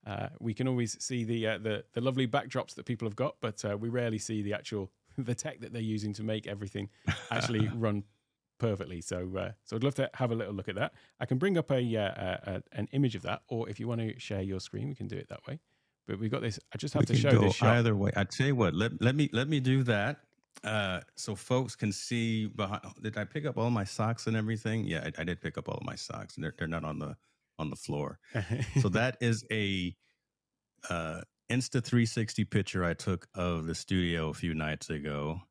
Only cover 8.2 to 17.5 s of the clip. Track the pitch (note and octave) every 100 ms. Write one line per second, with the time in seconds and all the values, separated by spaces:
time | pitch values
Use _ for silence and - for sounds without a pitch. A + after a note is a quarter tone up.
8.2 | _ _ _ _ A#2 G2 F#2 F2 E2 F2+
9.2 | F#2 F#2 F#2 G#2 - A2+ C3 C#3 - -
10.2 | B2+ A#2 G2+ G2+ G2+ F#2+ D3+ - - _
11.2 | B2+ C3 F#3 F3 D#3 C3+ B2 A2 G2+ -
12.2 | F#2 F#2 - F#2+ - - G2+ C3+ C#3 G#2
13.2 | F2+ G2+ _ A#2+ A2+ G#2+ A2+ A#2 A2 A2+
14.2 | - G2+ G2 F#2+ - G2+ C3 C#3 G2 F#2+
15.2 | - - - D3 _ _ _ _ - G2+
16.2 | G#2+ B2+ A#2 G#2 _ G#2+ D3 D3 - A#2+
17.2 | A#2 A#2+ G#2